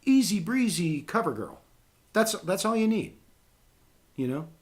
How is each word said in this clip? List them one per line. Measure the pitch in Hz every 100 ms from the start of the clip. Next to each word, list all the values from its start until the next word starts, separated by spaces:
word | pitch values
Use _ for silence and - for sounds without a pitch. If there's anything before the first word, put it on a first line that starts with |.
Easy | - 269 233 202
breezy, | 170 254 240 165 170 151
cover | - 220 196
girl. | 113 90 - _ _ _ _ _
That's, | 208 220
that's | 214 160 185
all | 214 226
you | 220
need, | 220 - - _ _ _ _ _ _ _ _ _
you | - 127
know? | 135 160 -